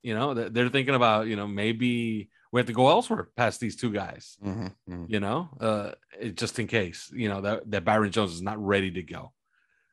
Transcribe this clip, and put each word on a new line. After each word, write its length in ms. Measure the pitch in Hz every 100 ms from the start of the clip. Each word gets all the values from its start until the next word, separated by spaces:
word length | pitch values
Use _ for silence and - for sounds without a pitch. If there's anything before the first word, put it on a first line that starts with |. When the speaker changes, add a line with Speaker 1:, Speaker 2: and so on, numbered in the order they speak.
Speaker 1:
You 100 | 123 110
know, 180 | 139
they're, 160 | 123 104
they're 200 | 113 123
thinking 240 | 135 131
about, 340 | 135 120 107 113
you 100 | 107
know, 100 | 104
maybe 800 | 101 107 113 123 120 117 107 98 _ _
we 80 | 123
have 80 | 120
to 60 |
go 160 | 117 131
elsewhere 400 | 185 240 226 - -
past 240 | 117 -
these 160 | 117 -
two 140 | 120
guys, 440 | 101 95 64 - - 101
Speaker 2:
Mm-hmm, 200 | 98 95 - -
mm-hmm. 120 | 90 85
Speaker 1:
you 140 | 107
know, 280 | 101 131 175 -
uh, 300 | 113 107 104 - _ -
it, 160 | 113 87
just 240 | 117 -
in 80 | 107
case, 420 | 113 90 - - -
you 140 | 110
know, 100 | 98
that, 320 | 101 110 -
that 140 | 101 87
Byron 260 | 110 104
Jones 220 | 110 101
is 80 | 85
not 200 | 95 107
ready 280 | 101 101 95
to 100 | 90
go. 300 | 82 82 71 _ _ _ _ _ _